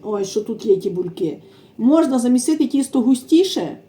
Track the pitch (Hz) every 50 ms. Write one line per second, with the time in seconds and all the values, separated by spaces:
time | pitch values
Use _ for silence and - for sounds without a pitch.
0 | 190 208 214 202 196 190 - 214 208 - 226 - - 220 190 185 180 196 175 180
1 | 180 175 165 - 190 156 147 - - - - - _ _ _ - 214 247 294 330
2 | 330 262 269 254 233 247 247 254 247 - 320 311 302 247 - 277 269 - - 269
3 | 226 247 262 247 - - 320 330 381 370 - 254 180 147 120 - -